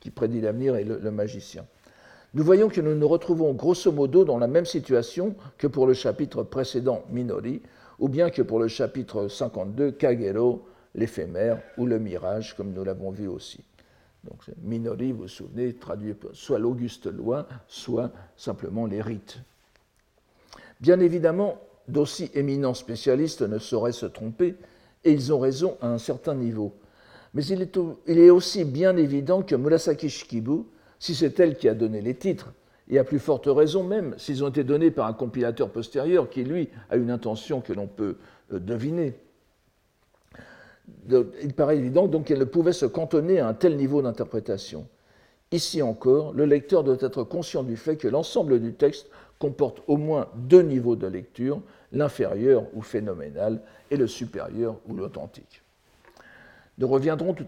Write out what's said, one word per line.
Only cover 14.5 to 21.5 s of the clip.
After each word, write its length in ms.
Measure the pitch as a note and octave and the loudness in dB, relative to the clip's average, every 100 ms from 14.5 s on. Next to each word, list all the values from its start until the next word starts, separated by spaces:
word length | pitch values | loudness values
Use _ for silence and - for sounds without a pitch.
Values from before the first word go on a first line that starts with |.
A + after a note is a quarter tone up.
| - | -14
Minori, 500 | G2 A#2 A#2 A2 B2+ | -8 -6 -6 -4 -6
vous 100 | A2+ | -6
vous 60 | F#2 | -10
souvenez, 460 | - F#2+ A#2 B2 | -16 -14 -6 -6
traduit 400 | A#2+ - G#2 G#2+ G#2 - | -6 -10 -10 -10 -10 -14
soit 260 | - - A#2 | -12 -4 -2
l'auguste 480 | A#2 B2 A#2+ - F2+ | 0 -2 -6 -8 -10
loi, 400 | F#2+ A#2 C#3 - B2+ - | -8 -4 -4 -6 -16 -20
soit 440 | - - A#2 B2 - - _ | -16 -6 -4 -4 -10 -20 _
simplement 500 | - - F2+ G#2+ A2+ | -10 -8 -8 -6 -4
les 160 | G2+ | -6
rites. 360 | G#2+ G#2 - B2 - _ _ _ _ _ _ _ _ _ _ - - - | -6 -8 -12 -20 -20 _ _ _ _ _ _ _ _ _ _ -20 -20 -2
Bien 200 | C#3 F3+ | 4 6
évidemment, 580 | F3 E3+ D#3+ F3+ G3+ | 4 4 0 2 -2